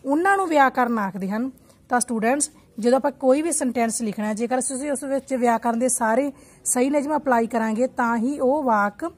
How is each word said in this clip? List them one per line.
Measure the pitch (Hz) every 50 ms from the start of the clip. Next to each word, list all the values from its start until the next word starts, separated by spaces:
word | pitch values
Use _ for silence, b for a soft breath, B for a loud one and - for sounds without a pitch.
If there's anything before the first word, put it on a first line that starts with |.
| -
ਉਹਨਾਂ | 269 277 311 359 392 403
ਨੂੰ | 392 381
ਵਿਆਕਰਨ | 330 311 294 269 262 262 262 247 240 240 220
ਆਖਦੇ | 202 190 - 196 196 190
ਹਨ। | 208 220 247 269 - b b b b b b _
ਤਾਂ | 254 247
ਸਟੂਡੈਂਟਸ, | 240 - 240 220 208 233 262 294 285 - b b b b _ -
ਜਦੋਂ | 208 240 247
ਆਪਾਂ | 262 - 285
ਕੋਈ | 277 - 277 254 254 294
ਵੀ | 311 339
ਸੈਂਟੈਂਸ | 294 - 302 254 233 247 233 226 214 -
ਲਿਖਣਾ | 233 214 190 - 208
ਹੈ, | 214 214
ਜੇਕਰ | 202 240 220 254 254
ਅਸੀਂ | 240 - 269 247 285 294
ਉਸ | 277 233 294
ਵਿੱਚ | 269 277 269 262 - 262
ਵਿਆਕਰਨ | 247 240 240 233 220 - 240 220 226
ਦੇ | 247 254
ਸਾਰੇ | - - 233 220 226 247 285 285 269 B B B B B B
ਸਹੀ | - - 254 247 277
ਨਿਯਮ | 294 294 262 294 311
ਅਪਲਾਈ | 294 - 269 247 233 233
ਕਰਾਂਗੇ | 226 - 226 220 220 220 214 254
ਤਾਂ | 254 - - 240 233 233
ਹੀ | 233 220 262 294 -
ਉਹ | 269 247 277 311
ਵਾਕ | 285 254 220 208 202 208 202 - 320 339 339